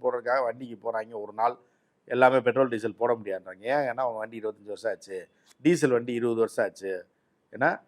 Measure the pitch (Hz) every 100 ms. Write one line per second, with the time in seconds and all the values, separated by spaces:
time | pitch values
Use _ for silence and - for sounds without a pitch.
0 | 123 123 117 131 120 123 123 107 113 113
1 | 110 110 104 107 120 123 _ _ _ _
2 | - 123 127 131 120 127 131 113 110 98
3 | 120 113 101 92 92 92 113 143 131 120
4 | 123 110 110 113 107 101 104 98 110 95
5 | 98 95 87 _ _ _ 143 165 139 120
6 | 120 117 120 113 110 - 101 - 98 92
7 | - _ _ _ _ 104 151 202